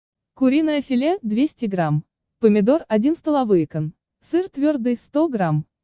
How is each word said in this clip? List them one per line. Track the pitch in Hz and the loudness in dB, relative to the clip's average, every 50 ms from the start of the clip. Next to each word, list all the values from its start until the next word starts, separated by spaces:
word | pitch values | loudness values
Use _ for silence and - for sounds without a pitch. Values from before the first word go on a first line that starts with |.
| _ _ _ _ _ _ _ | _ _ _ _ _ _ _
Куриное | - 269 254 262 302 320 311 302 294 | 0 0 2 2 2 0 0 -2 -2
филе – | 262 - 269 240 262 311 370 415 | -2 -2 -2 0 0 0 -2 -2
двести | - 214 214 226 277 311 - - 240 | -4 -4 -2 0 0 -2 -2 -6 -6
грамм. | 208 190 180 165 151 151 151 - _ _ _ _ _ _ _ | -4 -2 -2 0 0 0 -2 -4 _ _ _ _ _ _ _
Помидор – | - 220 208 214 196 226 285 330 - _ | 2 4 4 4 4 2 2 0 0 _
один | 220 214 214 285 330 | -2 0 2 0 -2
столовый | - _ 320 294 277 254 214 202 175 156 | -2 _ -2 -2 0 0 2 2 0 0
кон. | - - 156 156 156 - _ _ _ _ _ | -2 -4 -6 -6 -6 -10 _ _ _ _ _
Сыр | _ - - 339 370 381 | _ -4 -2 -2 -2 -4
твердый – | - 277 277 302 302 269 220 247 240 | -4 -2 -2 0 0 0 -2 -2 -4
сто | 226 - - - 285 320 339 | -4 -8 -4 -2 0 0 0
грамм. | 254 208 185 160 151 151 156 - _ _ | 0 -2 0 0 0 -2 -4 -6 _ _